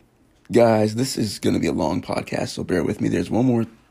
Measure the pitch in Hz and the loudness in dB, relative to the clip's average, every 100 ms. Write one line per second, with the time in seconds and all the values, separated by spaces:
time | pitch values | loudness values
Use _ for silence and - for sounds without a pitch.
0 | _ _ _ _ - - 117 110 107 110 | _ _ _ _ 0 4 6 6 2 0
1 | 135 - 107 - - 95 78 69 78 90 | -4 -2 -4 -2 0 0 0 0 -2 -2
2 | - - - - - - - 90 - - | -4 -6 -4 -6 -6 -6 -2 -2 -2 -2
3 | 117 107 90 107 131 117 113 - _ | -2 -2 -2 0 2 2 -2 -8 _